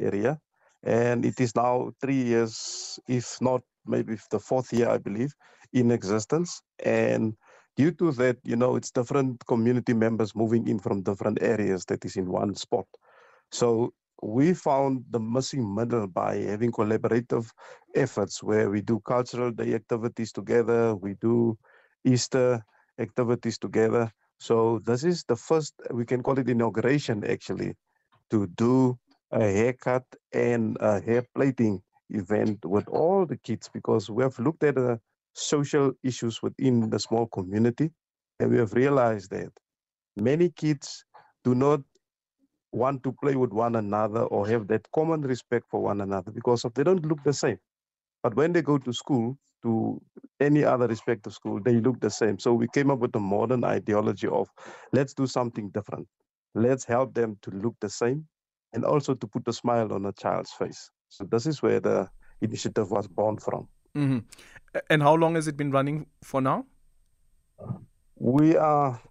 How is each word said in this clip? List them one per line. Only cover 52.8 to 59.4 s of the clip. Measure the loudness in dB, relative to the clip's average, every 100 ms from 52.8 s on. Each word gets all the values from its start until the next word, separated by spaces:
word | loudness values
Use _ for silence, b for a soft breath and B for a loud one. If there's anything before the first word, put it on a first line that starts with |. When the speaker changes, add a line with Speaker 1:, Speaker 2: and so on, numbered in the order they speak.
| 2
Speaker 1:
up | 2
with | 0
the | -2
modern | -2 0 0 0
ideology | 0 -2 0 0 0 -2 -2
of, | -2 -2 -8 B B B
"Let's | 0 0
do | -2 -2
something | -2 -4 -4 -6
different. | -6 -6 -10 -12 _ _ _ _
Let's | 0 2 2
help | 0 -2 0
them | -2 -2 -4
to | -10
look | -6 -6 -6
the | -8
same | -2 -2 -2 -8 _ _ _ _
and | -4
also | 0 0 0
to | -4 -6
put | -6